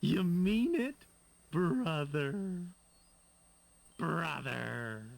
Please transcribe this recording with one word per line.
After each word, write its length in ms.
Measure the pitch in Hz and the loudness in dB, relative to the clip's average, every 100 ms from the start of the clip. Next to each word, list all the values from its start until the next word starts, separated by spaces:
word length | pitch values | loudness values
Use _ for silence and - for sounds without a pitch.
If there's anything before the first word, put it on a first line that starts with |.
You 220 | - - | 2 2
mean 520 | 185 175 185 214 247 339 | 4 4 4 4 2 2
it, 200 | 254 294 - _ _ _ - | 0 -4 -16 _ _ _ -6
brother? 840 | 151 180 254 247 156 147 147 139 185 196 180 175 180 _ _ _ - _ _ _ _ _ - - - | 0 2 2 2 0 0 0 0 -2 -4 -4 -8 -12 _ _ _ -20 _ _ _ _ _ -20 -20 -6
Brother. 1040 | 165 160 165 147 135 123 117 117 120 110 110 | -2 0 -2 -4 -4 -4 -4 -4 -6 -8 -12